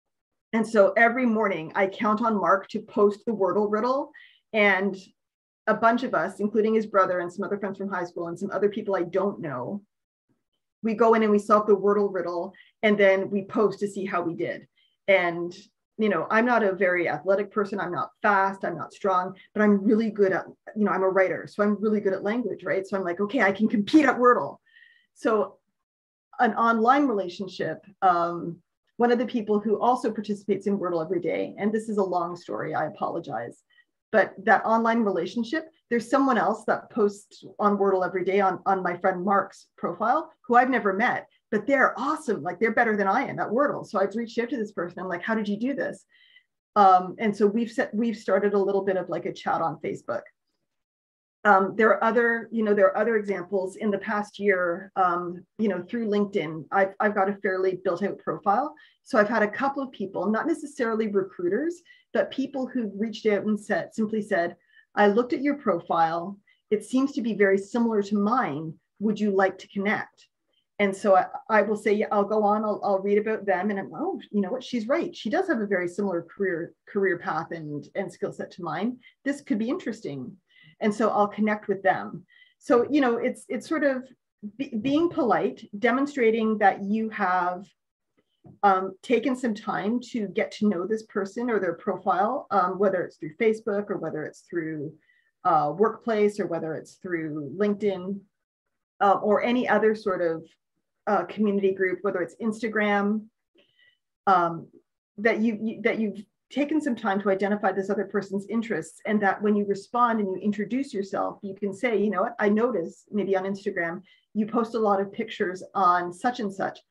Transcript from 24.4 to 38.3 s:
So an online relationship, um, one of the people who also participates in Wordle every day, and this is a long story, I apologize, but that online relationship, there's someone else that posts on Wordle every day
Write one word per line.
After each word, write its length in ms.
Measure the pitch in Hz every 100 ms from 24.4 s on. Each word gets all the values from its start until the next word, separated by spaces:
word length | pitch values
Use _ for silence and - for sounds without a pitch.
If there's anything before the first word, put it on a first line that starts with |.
| - - _ _ - _ _ _
So 420 | 262 214 - - _ _ _ _ _ _ _ -
an 140 | 233
online 540 | 208 233 226 233 285 277
relationship, 760 | 202 180 175 185 - 160 151 - -
um, 540 | 190 170 170 170 170 170 _ _ _ -
one 140 | 240
of 60 | 240
the 80 | 240
people 340 | 240 208 208
who 200 | 214 196
also 320 | 240 247 240
participates 560 | 220 208 202 - 196 202
in 100 | 196
Wordle 260 | 180 165
every 180 | 165 175
day, 340 | - 190 190 -
and 160 | 202
this 160 | 214 220
is 80 | 208
a 60 |
long 320 | 190 175 175 170
story, 400 | - - - 156
I 100 | 151
apologize, 800 | - 185 170 - 117 117 - _ _ _ _ _
but 220 | 214 - -
that 220 | 214 180 214
online 340 | 226 226 233
relationship, 680 | 202 180 185 233 220 320 320 _ -
there's 200 | 233 -
someone 280 | 269 269 220
else 260 | 175 220 -
that 240 | 165 -
posts 540 | - 202 202 - - - -
on 180 | 208 202
Wordle 280 | 196 185 180
every 180 | 185
day 160 | 180